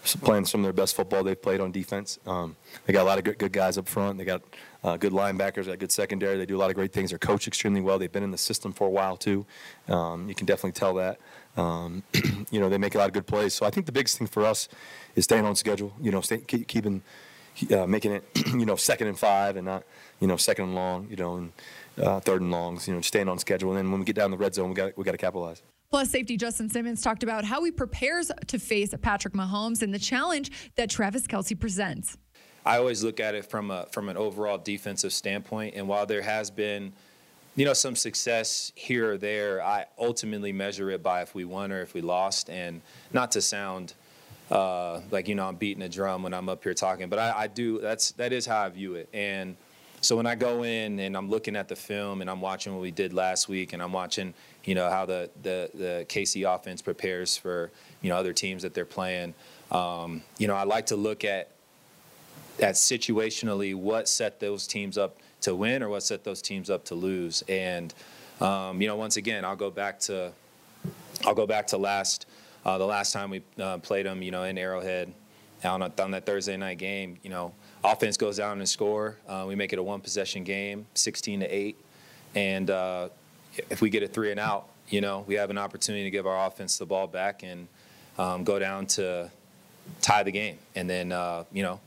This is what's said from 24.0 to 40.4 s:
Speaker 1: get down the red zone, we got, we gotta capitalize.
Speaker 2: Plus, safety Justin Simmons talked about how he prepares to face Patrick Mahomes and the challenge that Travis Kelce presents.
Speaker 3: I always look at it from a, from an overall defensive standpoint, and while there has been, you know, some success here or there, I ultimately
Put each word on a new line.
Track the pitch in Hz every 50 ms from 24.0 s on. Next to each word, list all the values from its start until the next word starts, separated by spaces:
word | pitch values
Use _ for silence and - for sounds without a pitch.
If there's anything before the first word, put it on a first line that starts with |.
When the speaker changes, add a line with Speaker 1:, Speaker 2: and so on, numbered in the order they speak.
| 95
Speaker 1:
get | 98 101
down | 107 104 98
the | 95
red | 90 101 98 -
zone, | 98 92 92
we | 92
got, | 95 95 98 95
we | - 98
gotta | 95 92
capitalize. | 92 - 92 90 92 87 82 82 - _ _ _ _ _ _
Speaker 2:
Plus, | - 277 269 -
safety | - 254 254 202 240
Justin | 196 226 233 220 - 226 214
Simmons | - 240 233 240 233 214
talked | - 247 220 -
about | 254 226 226 220 214
how | 208 240 285 339
he | 339
prepares | 330 - 262 208 - - 254 269 320 349 339 349 - - -
to | - -
face | 220 - - 226 208 202 202 - -
Patrick | - 233 202 202 - 196 -
Mahomes | 196 190 185 196 208 214 233 233 214
and | 226 202 196
the | 202
challenge | 196 - 262 254 285 359 349 285 277 262 - - - - -
that | - 233 214
Travis | - - 214 196 202 262 220
Kelce | - - 190 170 - 220 165
presents. | - 226 185 185 208 185 - - - - - - _ _ _ - - - - - -
Speaker 3:
I | - 113
always | 120 123 127 120 101 107
look | 113 107 -
at | 110 107 104
it | 104 101
from | - - 110 104 101
a, | 95 90 87 -
from | - 117 101
an | 101 92
overall | 90 107 107 92 101 107 104 101
defensive | 92 82 104 101 98 - 104 98 - - 95
standpoint, | - - - 98 98 104 - - - 107 107 107 -
and | 101 98 98
while | 101 104 104
there | 101 110 104
has | 98 107 107 110 107 98
been, | 98 107 104 104 104 101 101 98 98 - - - - _ - _ - - - - -
you | - 135
know, | 143 131
some | - - 139 123
success | - - 117 - - - 123 117 113 113 - - - - - _
here | - - - 127 120 117 110
or | 104
there, | 95 98 104 107 107 104 104 98 95
I | 82 95 104 101 92 - _ -
ultimately | 117 120 117 - - 110 107 104